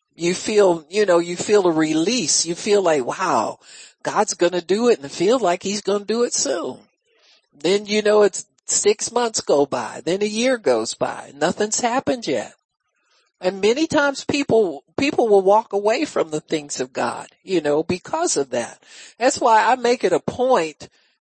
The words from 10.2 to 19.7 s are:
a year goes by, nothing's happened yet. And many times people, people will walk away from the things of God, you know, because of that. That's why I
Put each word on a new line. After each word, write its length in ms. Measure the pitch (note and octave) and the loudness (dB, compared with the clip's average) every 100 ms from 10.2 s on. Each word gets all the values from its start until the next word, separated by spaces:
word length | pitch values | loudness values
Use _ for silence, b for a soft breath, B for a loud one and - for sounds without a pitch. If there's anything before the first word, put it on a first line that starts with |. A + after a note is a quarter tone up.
a 60 | G#3 | -2
year 320 | G#3+ B3 A#3+ | 0 0 0
goes 340 | G3+ A#2+ - | 2 0 -2
by, 400 | - B2 - - | -4 -6 -6 -14
nothing's 460 | C#3 D#3 G3 G#3+ - | -2 -2 0 -2 -2
happened 460 | A#3 B3+ C#4+ B3+ G3 | -2 -2 -2 -4 -4
yet. 260 | A#2+ - - _ _ _ _ _ _ _ _ | -4 -6 -12 _ _ _ _ _ _ _ _
And 220 | F#3 G3 | -6 0
many 240 | G3+ B3+ D#4+ | 0 2 2
times 380 | D4+ C#4+ C#4 | 2 2 -2
people, 600 | - C#4+ C#4 A3+ F#3 C#3 - - | -4 -4 0 2 2 -4 -10 -4
people 300 | C#4 - A#3 | -2 0 2
will 120 | G3 | 4
walk 320 | F#3+ G#3+ - | 6 4 2
away 320 | G3+ G#3 A3 | -2 0 0
from 260 | D4+ - D#3+ | -2 -4 -4
the 100 | D3+ | -6
things 380 | - D#3+ D3 - | -4 -6 -4 -8
of 140 | C3 | -6
God, 360 | C3+ A#2+ B2 - _ | -4 -6 -6 -12 _
you 200 | F#3 F3+ | -4 -2
know, 200 | D3 D3 | 0 0
because 540 | D#3+ F3+ - D#4+ F4 D3 | 0 -6 -4 -4 -2 -2
of 140 | C3+ | -2
that. 320 | A#2+ A2+ - B B B - | -4 -6 -12 B B B -2
That's 220 | B3+ - | -2 2
why 240 | C4 A3 | 4 4
I 120 | G3+ | 4